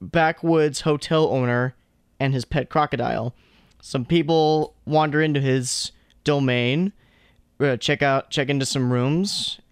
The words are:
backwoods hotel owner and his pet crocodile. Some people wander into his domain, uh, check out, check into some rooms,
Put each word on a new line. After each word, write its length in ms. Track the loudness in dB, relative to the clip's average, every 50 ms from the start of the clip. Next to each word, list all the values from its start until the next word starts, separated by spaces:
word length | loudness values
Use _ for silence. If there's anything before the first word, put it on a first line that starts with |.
backwoods 800 | -10 -4 0 0 2 0 0 0 0 2 4 4 2 2 0 -2
hotel 460 | -2 -2 -2 -2 -2 0 0 2 2 2
owner 460 | 0 0 0 0 0 0 0 -2 -4 _ _ _ _ _ _ _ _ -4
and 140 | -2 -2 -2
his 100 | -2 -4
pet 240 | -4 -4 -4 -4 -2
crocodile. 680 | 0 0 0 0 -2 -2 -2 -2 -2 -4 -4 -6 -8 _ _ _ _ _ _ _ _ _
Some 240 | -12 -6 -6 -4 -2
people 680 | 0 0 0 2 2 2 2 4 4 2 0 -2 -4 -8 _ -6
wander 360 | 0 2 2 2 2 2 2
into 200 | 2 2 2 0
his 500 | 0 2 0 0 0 -2 -6 -6 -8 -8 -12 _ _ _ _ _
domain, 680 | -2 0 0 2 2 2 2 2 2 0 0 0 0 -2 -4 _ _ _ _ _ _ _ _ _ _ _ _ -2
uh, 180 | 0 0 0 0
check 220 | -2 -2 0 0
out, 300 | 2 2 2 0 -2 -4
check 180 | -4 -2 -2 0
into 160 | 0 -2 -2
some 280 | -2 -2 -2 0 0
rooms, 680 | 0 0 0 0 0 0 -2 -2 -4 -6 -6 -8 -8 -10 -14 _